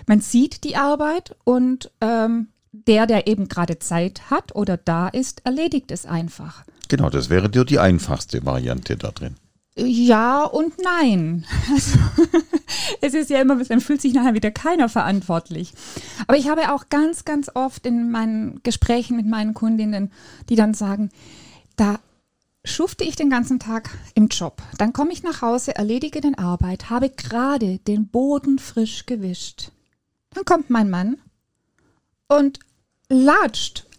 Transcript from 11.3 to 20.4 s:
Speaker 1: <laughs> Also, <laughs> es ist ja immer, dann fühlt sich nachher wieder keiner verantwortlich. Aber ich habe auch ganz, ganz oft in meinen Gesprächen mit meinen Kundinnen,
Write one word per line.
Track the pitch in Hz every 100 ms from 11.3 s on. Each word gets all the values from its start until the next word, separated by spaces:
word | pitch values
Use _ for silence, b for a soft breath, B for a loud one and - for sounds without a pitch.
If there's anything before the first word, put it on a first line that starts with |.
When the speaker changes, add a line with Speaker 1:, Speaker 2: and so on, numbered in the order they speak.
| 170 -
Speaker 1:
<laughs> | - -
Also, | 277 - - - - 339 339 -
<laughs> | 330 - - - 403
es | 277
ist | 285 302
ja | 277
immer, | 262 269
dann | 254 233
fühlt | - 285
sich | 277
nachher | 254 247
wieder | 214 208
keiner | 214 311 349 233
verantwortlich. | 220 - 196 185 170 - 160 175 B B B B B 214
Aber | 277
ich | 269
habe | 320 320
auch | 277 -
ganz, | 285 311 339 -
ganz | 294 285
oft | - 262 - 247
in | 233 233
meinen | 226 220 220 214 -
Gesprächen | - 226 - 240 233 233
mit | 214
meinen | 220 214
Kundinnen, | 214 220 226 214 208 196 B B B